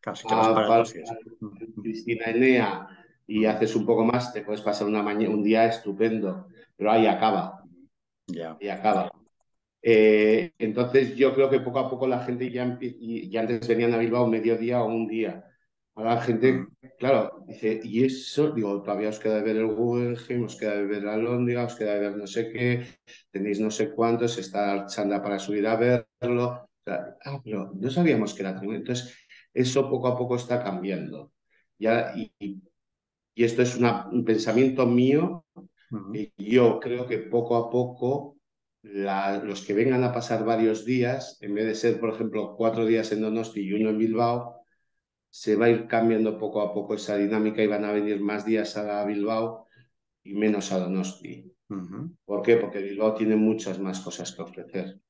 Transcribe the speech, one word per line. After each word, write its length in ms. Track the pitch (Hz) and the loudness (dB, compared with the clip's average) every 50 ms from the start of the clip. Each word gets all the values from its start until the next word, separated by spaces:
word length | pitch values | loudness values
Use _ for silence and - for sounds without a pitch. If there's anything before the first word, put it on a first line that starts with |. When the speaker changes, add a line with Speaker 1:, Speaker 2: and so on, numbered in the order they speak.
Speaker 1:
Claro, 160 | - 110 101 | -10 -10 -12
si 100 | - 113 | -10 -4
te 80 | 113 110 | -2 2
vas 120 | 110 110 | 2 4
Speaker 2:
a 60 | 113 110 | 4 4
Speaker 1:
para 140 | 107 110 | 4 6
Speaker 2:
Pal-, 180 | 110 113 117 113 | 6 6 6 4
Speaker 1:
Donosti, 140 | 110 - 87 - | 2 -4 -12 -10
sí. 80 | - 113 | -10 -12
Speaker 2:
a 680 | 110 - 110 - _ 110 104 101 - 113 - - 107 | -12 -12 -18 -16 _ -14 -14 -12 -14 -16 -14 -14 -10
Piscina 440 | 104 113 110 - - 117 117 110 113 | -8 -8 -8 -8 -4 -4 -4 -4 -2
Enea 640 | 113 113 117 131 131 127 120 110 98 95 90 - - - - - _ _ _ _ | -2 2 4 6 6 6 6 4 0 -2 -6 -10 -14 -20 -20 -20 _ _ _ _
y 200 | - 110 107 110 | -4 0 2 2
Speaker 1:
Ujú. 20 | |
Speaker 2:
haces 280 | 110 110 - 113 107 - | 2 2 2 0 0 2
un 100 | 117 104 | 0 2
poco 180 | 113 117 107 113 | 2 2 4 4
más, 300 | 113 123 123 123 - - | 2 2 0 -2 -4 -8
te 80 | 107 | -10
puedes 200 | 104 107 107 104 | -6 -6 -8 -4
pasar 260 | - 104 101 - 104 | -2 -4 -2 0 0
una 140 | 104 107 107 | 0 0 0
maña-, 280 | 101 104 104 107 110 95 | 0 0 0 0 0 0
un 140 | 107 104 101 | 0 2 4
día 220 | 104 110 113 113 | 4 6 6 6
estupendo, 840 | 120 117 - - 104 98 98 110 113 113 107 98 95 92 95 - - - - - _ _ | 4 2 -2 -6 -8 -2 0 0 2 2 0 -2 -4 -4 -6 -12 -18 -20 -20 -20 _ _
pero 160 | - 98 107 | -2 0 2
ahí 160 | 113 113 110 | 4 6 4
acaba. 560 | 104 95 - 107 107 98 90 87 - - - - - - _ - _ _ _ _ _ _ _ _ | 4 4 2 2 2 2 0 -2 -6 -12 -16 -20 -20 -20 _ -20 _ _ _ _ _ _ _ _
Speaker 1:
Ya. 320 | - 87 85 82 80 78 - | -12 -10 -8 -8 -10 -10 -8
Speaker 2:
Ahí 100 | 101 98 | -8 -8
acaba. 420 | 92 90 95 107 - 90 - - - _ _ _ _ _ _ _ _ _ _ _ _ _ | -6 0 0 2 2 2 -2 -4 -8 _ _ _ _ _ _ _ _ _ _ _ _ _
Eh, 680 | - 117 113 110 110 107 107 107 107 107 110 110 - - _ _ | 4 6 6 8 8 8 8 8 6 6 6 4 2 -2 _ _
entonces, 560 | 117 107 104 123 120 123 - 135 120 117 107 | -4 -2 0 0 -2 4 4 4 4 4 2
yo 180 | 120 135 135 131 | 2 2 4 6
creo 160 | 135 135 135 | 4 4 4
que 120 | 135 123 | 4 2
poco 180 | 123 127 120 131 | 0 0 -2 -2
a 100 | 131 131 | -2 -2
poco 180 | 131 127 131 | -2 -2 0
la 120 | 131 127 120 - | 0 0 -2 -2
gente 280 | 127 123 120 127 123 | -4 -4 -4 -4 -4
ya 120 | 117 123 123 | -4 -2 -2
empie-, 320 | 123 120 - 135 120 - - | -2 -4 -4 -8 -8 -8 -10
y, 280 | 117 113 117 113 - 92 98 | -10 -8 -8 -8 -8 -4 -4
y 40 | |
antes 300 | 113 113 110 120 110 113 | -2 0 0 -2 -2 2
venían 260 | 120 117 117 120 117 120 | 0 2 4 4 4 4
a 40 | |
Bilbao 300 | 113 113 117 117 123 123 | 4 2 2 4 4 4
mediodía 560 | 113 113 110 110 117 113 110 113 117 123 123 117 | 4 4 2 4 2 2 2 2 0 2 2 0
o 40 | |
un 200 | 110 113 113 113 | 0 0 -2 -2
día. 360 | 104 110 113 107 95 92 92 - _ _ _ _ _ _ _ _ _ _ | -2 -2 -2 -2 -4 -4 -10 -18 _ _ _ _ _ _ _ _ _ _
Ahora 200 | 107 107 117 - | -6 -2 0 0
la 60 | 120 | 0
gente, 300 | 123 127 113 107 120 131 - | 0 -2 0 4 4 4 4
Speaker 1:
Ujú. 180 | 92 92 - _ _ - - _ | 2 -4 -8 _ _ -20 -20 _
Speaker 2:
claro, 460 | _ 120 131 139 110 101 - - - - | _ 0 2 2 2 2 -2 -8 -16 -18
dice, 320 | - 107 - 117 107 113 110 113 | -20 -14 -4 -4 -4 -2 -4 -6
"¿Y 220 | - 107 117 131 | -4 0 2 2
eso?". 460 | 131 131 - - - - 143 151 151 | 2 0 -4 -10 -6 -2 0 0 0
Digo, 300 | 147 117 107 101 101 101 | 0 -2 -2 -2 -4 -4
"Todavía 280 | 101 - 101 104 107 107 | -4 -4 -4 -2 -2 -4
os 100 | 107 - | -4 -4
queda 160 | - 110 110 | -2 -2 0
de 60 | 107 104 | 0 0
ver 140 | 110 107 | 0 0
el 100 | 110 110 | 0 0
Guggenheim, 800 | 110 107 110 117 120 120 123 120 120 120 117 - - 123 120 117 | 0 0 0 0 0 0 0 0 -2 -4 -6 -8 -6 -4 -4 -4
os 100 | 107 - | -4 -6
queda 200 | - 117 107 104 | -6 -4 -2 -2
de 100 | 104 101 | -2 -2
ver 180 | 98 104 104 101 | -2 -4 -4 -4
la 120 | 104 107 | -4 -2
Alhóndiga, 500 | 110 113 117 123 123 123 120 120 120 120 | -2 -2 0 0 0 0 0 0 -2 -2
os 100 | 113 - | -4 -4
queda 200 | - 110 104 104 | -4 -2 -2 0
de 40 | 101 | 0
ver 180 | 104 101 98 | -2 -2 -4
no 100 | 104 101 | -6 -10
sé 220 | 98 - 117 113 110 | -6 -6 -6 -6 -4
qué, 340 | 113 117 123 123 120 120 123 - - _ _ - - - _ _ | -4 -2 0 0 0 0 -4 -10 -18 _ _ -20 -20 -20 _ _
tenéis 300 | - 98 98 104 101 104 | -6 -4 -2 -2 0 0
no 100 | 110 107 | 0 -2
sé 200 | 107 - 110 - | 0 -2 -4 -2
cuántos, 460 | - 120 120 117 117 117 123 117 - | 0 0 2 2 2 2 0 -2 -2
está 340 | - 95 - - 101 104 101 | -4 -8 -6 -4 -2 0 0
Archanda 500 | 98 98 98 - - 107 104 98 101 98 | -2 -4 -4 -6 -6 -4 -2 -2 -2 -2
para 180 | 98 101 101 95 | -2 -4 -6 -4
subir 280 | 92 104 104 104 101 | -4 -4 -2 0 0
a 80 | 110 113 | 0 2
verlo". 720 | 110 120 123 123 120 - _ _ _ 123 120 120 123 120 | 2 4 4 2 2 0 _ _ _ -4 -2 0 0 0
O 360 | 123 123 - - _ _ _ _ | -2 -4 -8 -14 _ _ _ _
sea, 320 | - 90 - - - - _ - | -8 -6 -6 -8 -10 -16 _ -12
"Ah, 160 | 139 139 131 - | -12 -12 -10 -8
pero 280 | 110 107 98 - - - | -8 -6 -6 -6 -8 -8
no 140 | 95 98 135 | -6 -6 -2
sabíamos 440 | 131 170 175 156 127 110 107 - - | 0 2 4 4 4 2 0 -2 -4
que 80 | - 98 | -6 -6
era 100 | 95 92 | -6 -6
tan 100 | 95 95 | -6 -8
bueno". 140 | 101 113 - | -8 -8 -6
Entonces, 340 | - - 123 123 - - - - _ _ - - _ _ _ | -6 -6 -6 -6 -6 -12 -18 -20 _ _ -20 -20 _ _ _
eso 360 | - 127 123 127 139 135 - | -2 0 2 2 0 2 2
poco 180 | - 123 123 | -2 0 0
a 100 | 127 123 | -2 0
poco 180 | 123 123 123 123 | -2 -2 -2 -2
está 260 | 120 - - 123 120 - | -4 -2 -2 -4 -2 -2
cambiando. 680 | 101 92 92 92 98 92 82 76 73 - 76 - _ _ _ _ _ _ _ _ _ _ | -4 -6 -4 -4 -4 -4 -4 -6 -10 -12 -14 -16 _ _ _ _ _ _ _ _ _ _
Ya, 360 | _ 104 110 117 120 - - - | _ 0 0 2 0 -2 -4 -8
y, 160 | 117 110 - _ _ | -10 -10 -12 _ _
y, 220 | 104 98 98 95 _ _ _ _ _ _ _ _ _ _ _ _ _ _ _ | -12 -12 -12 -12 _ _ _ _ _ _ _ _ _ _ _ _ _ _ _
y 80 | 113 120 | 2 2
esto 180 | 117 117 127 | 2 4 2
es 140 | 127 123 - | 2 2 2
una, 320 | 113 123 117 107 - - - | 2 2 2 2 0 -6 -2
un 140 | 120 123 117 | -2 0 2
pensamiento 600 | 113 110 107 - 117 107 123 135 131 131 131 127 | 2 2 2 2 2 4 4 4 4 4 2 2
mío, 600 | 120 120 123 127 131 139 156 170 - - - _ _ _ - - - _ _ _ _ | 4 4 4 6 6 4 4 2 0 -4 -8 _ _ _ -20 -20 -20 _ _ _ _
Speaker 1:
Ujú. 220 | 113 104 95 95 107 | -10 -10 -10 -8 -8
Speaker 2:
que 200 | 107 104 - _ | -8 -10 -10 _
yo 420 | - 98 107 117 123 120 113 104 - | -12 -4 2 4 6 6 6 4 2
creo 260 | - 123 123 123 123 | -4 -6 -6 -6 -4
que 100 | 123 117 104 | -4 -4 -6
poco 360 | - - - 120 117 - 120 | -4 -2 -2 -2 0 2 0
a 120 | 117 117 - | 0 0 0
poco 680 | 120 123 123 123 - - 123 123 139 147 143 - _ _ _ _ _ _ _ _ _ _ _ | 0 -2 -2 -2 -4 -4 -2 -2 -2 -2 -4 -10 _ _ _ _ _ _ _ _ _ _ _
la, 540 | 107 101 98 98 98 98 98 98 98 98 101 - | -10 -6 -4 -4 -2 -2 -2 -2 -2 -2 -4 -4
los 180 | 104 98 - - | -6 -8 -8 -6
que 80 | - 101 | -2 0
vengan 300 | 104 120 131 127 123 127 | 2 2 4 2 2 2
a 100 | 120 123 | 0 0
pasar 320 | 120 117 - 117 110 107 | -4 -4 -2 -2 -2 0
varios 400 | 113 117 110 113 110 110 110 - | 0 2 4 4 2 2 0 -2
días, 520 | 120 127 127 120 113 - - - - - _ | 0 0 2 2 0 0 -4 -6 -12 -16 _
en 120 | - 104 101 | -8 -6 -4
vez 100 | 104 113 | -2 -2
de 100 | 110 107 | -2 -2
ser, 240 | - - 117 104 98 | 0 0 0 0 0
por 140 | 117 113 110 | -2 -4 -2
ejemplo, 420 | - 113 107 98 107 101 92 - | -4 -6 -4 -4 -4 -6 -6 -4
cuatro 280 | - 113 113 113 117 113 | 0 0 0 0 0 2
días 260 | 110 113 113 110 - | 2 2 2 2 -2
en 100 | 107 107 | -2 -2
Donosti 400 | 110 110 110 113 113 113 - 104 | -2 -2 -2 -2 -4 -4 -6 -6
y 120 | 98 95 101 | -4 -2 0
uno 160 | 107 110 110 | 0 2 2
en 80 | 107 | 2
Bilbao, 640 | 107 113 113 113 113 120 117 120 123 120 - - - _ _ _ _ _ _ _ _ _ _ _ _ _ _ | 2 0 0 2 2 2 2 0 -2 -6 -10 -16 -20 _ _ _ _ _ _ _ _ _ _ _ _ _ _
se 260 | - - - 110 107 | -20 -8 0 0 2
va 100 | 101 117 | 4 6
a 40 | 120 | 4
ir 160 | 117 113 - | 4 4 0
cambiando 520 | - 113 113 113 117 113 107 110 107 101 - | -2 0 2 2 4 4 4 2 0 -2 -4
poco 220 | 110 101 - 107 | -6 -4 -2 -2
a 120 | 104 101 - | -2 -2 -4
poco 200 | 104 101 - 107 | -6 -4 -4 -6
esa 220 | 101 - - 104 | -6 -4 -4 0
dinámica 460 | 101 101 98 110 110 110 107 107 110 107 | 0 0 2 2 2 0 0 2 2 2
y 40 | |
van 180 | 104 104 104 104 | 2 2 0 -2
a 80 | 104 107 | 0 0
venir 280 | 104 104 107 104 98 | 0 0 0 -2 -2
más 240 | 101 101 104 104 104 | -2 -2 -2 -2 -2
días 320 | 110 110 107 104 - - | 0 0 0 0 -4 -6
a 280 | 107 104 104 104 104 104 | -6 -4 -4 -4 -2 -2
Bilbao 600 | 104 107 101 101 107 113 113 117 117 117 - - _ _ _ _ _ _ _ _ _ _ _ _ | -2 -2 -2 -2 -2 0 -2 -2 -4 -6 -10 -18 _ _ _ _ _ _ _ _ _ _ _ _
y 100 | 101 98 | -8 -2
menos 360 | 104 110 107 104 101 95 - 95 | 0 2 2 2 0 -2 -2 -2
a 60 | 92 | -2
Donosti. 720 | 90 90 95 95 92 - - - - - - - - - _ _ _ _ | -2 0 -2 -2 -2 -4 -8 -12 -14 -14 -14 -16 -18 -20 _ _ _ _
Speaker 1:
Ujú. 440 | 104 95 90 87 98 113 147 175 - _ _ | -10 -10 -10 -10 -10 -10 -12 -12 -14 _ _
Speaker 2:
¿Por 160 | - 101 95 98 | -6 -6 -2 4
qué? 140 | 117 117 | 4 4
Porque 220 | - 101 98 - 101 | 4 4 -2 -6 -8
Bilbao 340 | 98 98 101 101 110 110 107 | -8 -8 -4 0 0 0 0
tiene 200 | - 110 107 110 | 0 0 2 4
muchas 420 | 107 107 107 110 110 - 101 92 95 | 4 4 2 2 0 -4 -8 -6 -6
más 220 | 98 95 92 95 | -6 -6 -6 -6
cosas 320 | - - - - 90 - - | -10 -12 -12 -10 -12 -12 -10
que 100 | - 95 | -12 -14
ofrecer. 560 | 90 - 95 85 - - 98 90 95 95 - _ | -14 -14 -18 -18 -10 -8 -8 -8 -8 -12 -18 _